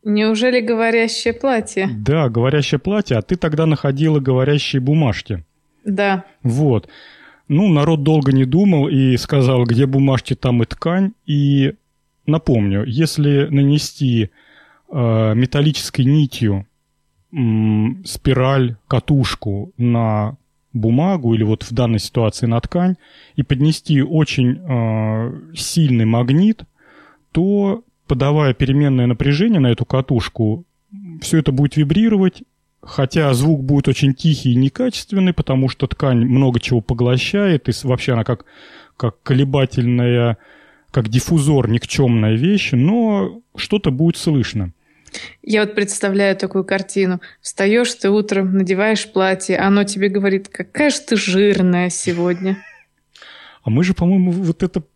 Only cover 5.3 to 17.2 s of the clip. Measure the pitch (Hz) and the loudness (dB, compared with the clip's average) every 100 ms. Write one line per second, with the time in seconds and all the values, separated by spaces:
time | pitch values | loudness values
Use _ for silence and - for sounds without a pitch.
5.3 | 92 - _ _ _ 208 196 202 190 - | -10 -10 _ _ _ -6 -2 0 -2 -6
6.3 | _ 127 123 151 113 - - - - - | _ -4 0 2 0 -2 -20 -20 -20 -20
7.3 | _ - 147 208 151 147 160 143 156 139 | _ -2 0 2 2 2 2 2 2 2
8.3 | 135 131 156 202 165 139 135 131 123 - | 2 2 2 2 2 2 2 2 0 0
9.3 | 143 127 127 120 117 139 135 139 131 - | 0 2 2 2 2 2 2 2 0 -2
10.3 | 127 131 120 113 - 165 180 196 - - | -4 -2 0 -2 -4 -4 -2 -2 -4 -4
11.3 | 147 143 139 135 - _ _ _ _ - | 0 2 2 0 -4 _ _ _ _ -2
12.3 | 160 - 120 101 98 123 117 160 - 143 | -2 2 0 2 -2 -2 -2 -2 0 2
13.3 | 143 143 139 139 147 - - 135 117 104 | 2 2 2 2 2 -2 -4 0 0 -2
14.3 | _ _ _ _ _ _ 151 120 110 110 | _ _ _ _ _ _ -2 0 2 2
15.3 | 110 127 143 147 143 - - 131 151 139 | 2 0 2 0 -2 -6 -2 2 2 0
16.3 | - 110 98 101 _ _ _ _ _ | -2 -2 -2 -8 _ _ _ _ _